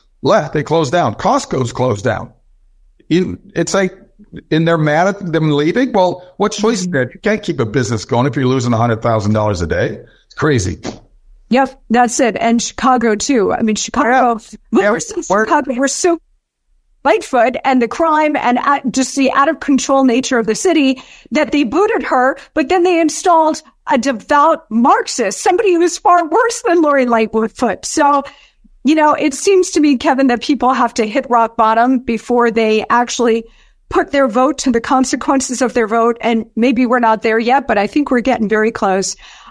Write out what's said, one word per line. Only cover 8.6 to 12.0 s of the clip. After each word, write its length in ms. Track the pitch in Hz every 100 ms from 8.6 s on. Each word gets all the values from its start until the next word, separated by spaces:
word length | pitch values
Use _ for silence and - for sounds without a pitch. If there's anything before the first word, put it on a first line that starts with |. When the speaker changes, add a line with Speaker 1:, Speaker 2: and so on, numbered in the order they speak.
| 123
Speaker 1:
a 40 | 113
hundred 260 | 120 110
thousand 320 | 120 113 101
dollars 260 | 107 107 95
a 60 | 85
day. 320 | 85 123 208 - _
It's 100 | _
crazy. 460 | - 151 131 92 85 - - _ _ _ - _
Speaker 2:
Yep, 320 | 240 262 - -
that's 280 | 226